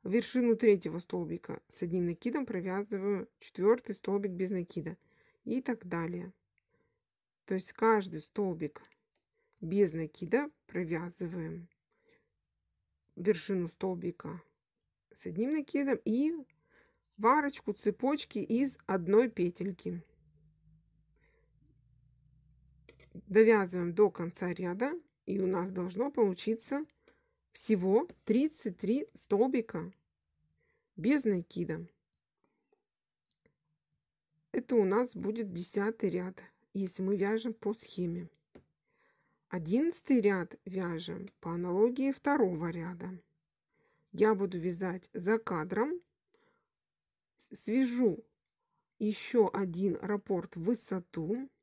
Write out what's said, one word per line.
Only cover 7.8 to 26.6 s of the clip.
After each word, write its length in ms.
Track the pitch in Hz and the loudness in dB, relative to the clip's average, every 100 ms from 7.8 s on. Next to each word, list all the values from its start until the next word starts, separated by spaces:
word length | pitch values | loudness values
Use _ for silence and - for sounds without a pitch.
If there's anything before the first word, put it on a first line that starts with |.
| 226 220 185 160 | 4 4 2 -8
столбик 640 | - - 196 160 147 - - _ _ _ _ _ _ _ | -6 -2 -2 -2 -6 -8 -20 _ _ _ _ _ _ _
без 340 | 165 196 185 | -2 4 4
накида 560 | 160 160 - 170 269 294 _ - | 2 -6 -8 0 0 0 _ -8
провязываем 1000 | - 170 165 175 - 175 175 160 165 170 _ _ _ _ _ _ _ _ _ _ _ _ _ _ - | -6 -2 -4 -4 -8 -8 -6 -8 -10 -14 _ _ _ _ _ _ _ _ _ _ _ _ _ _ -4
вершину 520 | 175 208 - 190 170 | 0 0 0 -2 -2
столбика 760 | - 190 175 175 - 156 170 _ _ _ _ _ _ _ | -4 -6 -4 -6 -8 -12 -12 _ _ _ _ _ _ _
с 160 | - 180 | -14 -10
одним 260 | 165 247 | -4 -2
накидом 460 | 311 285 285 277 247 | -2 -2 -2 0 0
и 300 | - 226 302 330 262 _ _ _ _ _ _ - | 0 2 2 -2 -10 _ _ _ _ _ _ 0
в 100 | 220 | 4
арочку 440 | 294 285 - - | 4 2 -4 -6
цепочки 680 | 202 208 208 262 294 - 208 | -2 -2 0 0 0 -2 -6
из 400 | - 226 277 - - | 0 0 0 -2 -2
одной 420 | 190 175 208 254 | -2 4 4 4
петельки. 720 | - 175 - 190 175 180 175 - _ _ _ _ _ _ _ _ _ _ _ _ _ _ _ _ _ _ _ _ _ _ _ _ _ _ _ - - - | 0 -2 -2 -8 -6 -8 -10 -12 _ _ _ _ _ _ _ _ _ _ _ _ _ _ _ _ _ _ _ _ _ _ _ _ _ _ _ -20 -20 -16
Довязываем 800 | 180 - 196 220 214 185 180 175 | -16 2 8 8 8 4 -2 -2
до 160 | 175 208 | 4 4
конца 420 | - 170 - 180 | 4 -6 -4 -4
ряда, 480 | 180 185 185 262 330 _ _ - | -4 -4 -2 -2 -4 _ _ -6
и 120 | 196 | -2
у 60 | 185 | 0
нас 240 | 185 185 | 0 -2
должно 400 | 185 180 185 277 | -4 -6 -2 -2
получиться 720 | 277 208 180 - 226 | 2 2 2 -4 -2